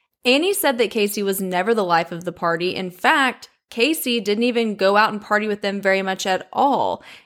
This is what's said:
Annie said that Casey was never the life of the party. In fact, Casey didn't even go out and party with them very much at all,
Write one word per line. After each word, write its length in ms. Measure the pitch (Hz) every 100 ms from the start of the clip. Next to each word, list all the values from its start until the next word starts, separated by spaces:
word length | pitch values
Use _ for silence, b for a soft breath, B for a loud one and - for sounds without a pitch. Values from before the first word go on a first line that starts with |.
| _ _
Annie 300 | 247 269 370
said 240 | 392 285 240
that 120 | 220
Casey 320 | 226 208 208
was 180 | 196 190
never 320 | 190 180 202
the 100 | 226
life 260 | 180 165 170
of 140 | 170
the 80 | 175
party. 420 | - 175 165 180
In 160 | - 185
fact, 600 | 175 247 311 254 - - _ _
Casey 520 | 233 269 320 254 233
didn't 240 | 202 208
even 300 | 240 233 226
go 220 | 202 190 202
out 160 | 214
and 80 | 208
party 260 | - 208 214
with 140 | 208
them 200 | 202 196
very 200 | 196 190
much 240 | 190 190
at 240 | 196 185 -
all, 520 | - 277 220 98 - B B